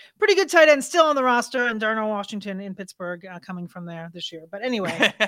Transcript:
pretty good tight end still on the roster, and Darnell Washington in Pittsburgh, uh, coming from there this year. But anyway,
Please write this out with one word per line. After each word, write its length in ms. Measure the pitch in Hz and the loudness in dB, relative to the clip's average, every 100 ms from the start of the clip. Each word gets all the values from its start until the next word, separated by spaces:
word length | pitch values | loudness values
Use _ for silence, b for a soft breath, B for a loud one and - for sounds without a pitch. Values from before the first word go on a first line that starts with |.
| B _ | B _
pretty 160 | 415 381 | 4 4
good 140 | 370 | 4
tight 200 | 339 311 | 4 6
end 140 | 285 | 6
still 220 | - 349 311 | 2 4 4
on 100 | 285 | 4
the 80 | |
roster, 420 | 254 240 240 254 247 | 2 2 0 -2 -2
and 140 | 220 | 0
Darnell 300 | 214 220 214 | -2 0 -2
Washington 520 | 208 202 214 202 190 | -4 -6 -8 -8 -8
in 140 | 196 190 | -8 -10
Pittsburgh, 500 | 190 - 175 175 190 | -12 -10 -8 -8 -12
uh, 140 | 175 | -16
coming 280 | - 180 175 | -12 -10 -10
from 180 | 185 170 | -10 -12
there 240 | 165 165 | -10 -12
this 180 | 170 - | -12 -12
year. 140 | 165 - | -12 -12
But 140 | 202 | -6
anyway, 500 | 247 233 180 165 190 - | -2 -2 -2 0 0 2